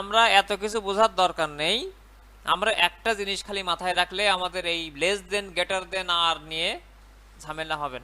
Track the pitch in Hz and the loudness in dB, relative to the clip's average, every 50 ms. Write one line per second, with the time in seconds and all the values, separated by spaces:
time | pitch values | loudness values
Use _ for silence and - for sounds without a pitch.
0 | 196 202 208 226 233 220 - 196 196 - 208 190 202 214 208 220 196 196 196 202 | 4 4 4 6 6 6 6 6 4 4 0 -4 -4 -4 -4 -4 -4 -2 2 4
1 | 226 220 185 180 185 170 165 - 160 151 147 147 151 170 208 247 359 392 - - | 4 4 4 4 2 2 2 0 -2 -4 -2 -2 0 0 0 0 -2 -6 -12 -16
2 | - - - - - - - - - - 165 180 202 226 214 - 175 175 - - | -20 -20 -20 -20 -20 -20 -20 -8 -2 -2 0 2 2 2 2 4 2 2 2 0
3 | - 226 220 202 202 196 196 175 - - 202 196 190 180 170 160 185 180 180 180 | -2 -2 -2 0 -2 -4 -6 -6 -6 -6 -6 -6 -2 -2 -2 -2 -2 0 2 2
4 | 180 180 180 190 208 202 190 180 180 180 170 185 170 170 170 165 165 160 143 139 | 0 0 0 0 2 2 2 2 0 -4 -4 -4 -4 -2 -4 -4 -6 -8 -4 -2
5 | 156 185 202 196 185 175 196 208 202 196 165 170 180 - 196 185 185 175 190 190 | 0 0 0 -2 -4 -4 -4 -4 -4 -4 -4 -4 -2 -2 -2 -4 -4 -4 -6 -4
6 | 185 180 175 170 170 165 160 151 151 156 160 160 170 196 240 349 - - - - | -2 0 0 2 2 2 0 -2 -4 -8 -6 -4 -2 -2 -4 -6 -10 -18 -20 -20
7 | - - - - - - - - - 151 151 156 160 156 156 151 147 135 127 120 | -20 -20 -20 -20 -20 -20 -20 -16 -14 -10 -8 -8 -6 -6 -4 -4 -4 -6 -6 -10